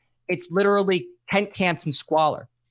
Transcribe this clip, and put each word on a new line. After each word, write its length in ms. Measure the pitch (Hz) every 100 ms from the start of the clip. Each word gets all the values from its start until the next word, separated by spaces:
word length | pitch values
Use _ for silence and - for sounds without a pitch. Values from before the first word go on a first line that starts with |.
| _ _ -
It's 240 | 180 -
literally 580 | 180 202 202 196 180 - - -
tent 260 | 202 202
camps 320 | - 185 160 156
and 80 |
squalor. 540 | 135 - 156 151 90 - _ _